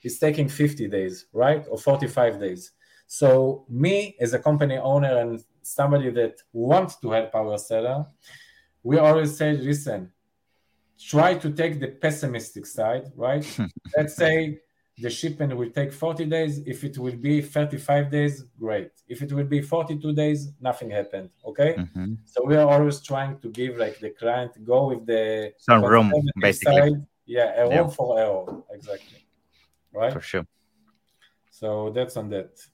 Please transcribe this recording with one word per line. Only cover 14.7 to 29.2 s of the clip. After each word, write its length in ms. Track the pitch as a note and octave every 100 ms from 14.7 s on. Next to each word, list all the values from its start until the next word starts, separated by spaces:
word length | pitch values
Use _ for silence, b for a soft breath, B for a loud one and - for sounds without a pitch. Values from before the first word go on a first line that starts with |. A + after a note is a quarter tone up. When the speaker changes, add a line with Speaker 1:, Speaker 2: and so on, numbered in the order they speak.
| _ _ -
Speaker 1:
the 100 | A#2+
shipment 480 | A#2 E3 D3 C#3+ B2
will 140 | A#2
take 220 | C#3+ C#3
forty 340 | - D#3+ D#3+ D#3+
days. 320 | D#3+ D#3+ D3 C#3+
If 180 | B2
it 140 | C#3+ C#3
will 180 | B2+ A#2+
be 240 | C#3 D3
thirty-five 680 | C#3+ D3+ D3 D3 - C#3+ C#3+
days, 340 | D3 D3 C#3 C3 _
great. 320 | A2 G#2+ F2+ _ _
If 140 | B2
it 100 | C#3+
will 140 | C#3+ C#3
be 140 | C#3+
forty-two 520 | C#3+ E3+ D#3+ D3+ D3+
days, 400 | D3+ D3+ D3 C#3+ -
nothing 300 | B2+ A#2+ A2+
happened, 400 | G#2 G2 G2 F#2 _
okay? 300 | G#2+ A2 D3
Speaker 2:
Mm-hmm. 400 | E3 F2 F2+ F#2 A2 _
Speaker 1:
So 180 | -
we 100 | C3 D3+
are 120 | D3
always 320 | C#3+ D3 C#3+
trying 380 | - C3+ C3+ -
to 80 | A#2
give, 280 | A2 B2+ A#2+
like, 220 | G#2+ -
the 120 | G#2+
client, 420 | - A2+ B2 A#2+ -
go 240 | A2 B2 C#3
with 180 | A#2+ A2+
the 460 | A2+ A2 A2 G#2+ _
Speaker 2:
Some 260 | - A2+
room, 260 | G2+ A2+ G#2+
Speaker 1:
conservative 300 | G2 C#3+ F#2+
Speaker 2:
basically. 360 | G2+ F#2+ D3 C#3
Speaker 1:
side. 300 | D3 D3 C#3+ _ _
Yeah, 360 | A#2+ A2+ A2
a 60 | A#2+
Speaker 2:
Yeah. 100 | D3
Speaker 1:
room 120 | E3
for 280 | - B2 A2+
error, 420 | A2 F#2+ F#2 - -
exactly. 540 | G#2 - G2 - -